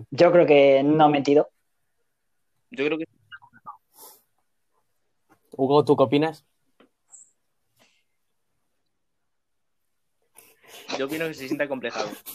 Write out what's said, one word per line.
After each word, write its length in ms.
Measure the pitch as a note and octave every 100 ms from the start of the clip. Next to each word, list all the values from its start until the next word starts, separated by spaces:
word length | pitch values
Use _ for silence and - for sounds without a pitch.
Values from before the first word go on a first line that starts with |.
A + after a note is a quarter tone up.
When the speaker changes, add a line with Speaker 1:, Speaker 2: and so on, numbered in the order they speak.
| G#2
Speaker 1:
Yo 200 | C#3+ F3
creo 140 | F3 D3+
que 360 | C#3+ C#3 C3+
no 200 | C#3+ D#3
ha 60 | D3+
mentido. 400 | D3 C3+ C#3+ - _ _ _ _ _ _ _ _ _ _ _ _
Speaker 2:
Yo 140 | - C#3+
creo 120 | D#3+
que 80 | D#3+ _ _ - _ _ - - _ _ - _ _ _ _ _ _ _ _ _ _ _ _ _ _ -
Speaker 3:
Hugo, 260 | C3+ D3
¿tú 120 | C3 C#3
qué 60 |
opinas? 420 | B2+ C#3+ D#3+ D3+ _ _ _ _ _ _ _ - _ _ _ _ _ _ _ _ _ _ _ _ _ _ _ _ _ _ _ _ _ _ _ _ _ _ _ _ _ _ _ _ _ _ _ - - C#3
Speaker 2:
Yo 80 | C3+
opino 220 | D#3 E3
que 60 |
se 140 | C#3 C3
sienta 180 | D3 C#3+
acomplejado. 440 | C3 A#2 A2+ G#2+ G#2 -